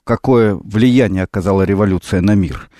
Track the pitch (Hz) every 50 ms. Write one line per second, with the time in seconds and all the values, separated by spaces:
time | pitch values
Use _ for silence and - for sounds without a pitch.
0 | _ - 117 - - 135 131 120 113 107 98 - - 101 104 107 117 127 123 131
1 | 123 101 95 95 92 - - 101 85 98 98 98 95 92 101 95 104 98 92 87
2 | - - 101 92 87 101 104 101 92 76 64 - - - _ -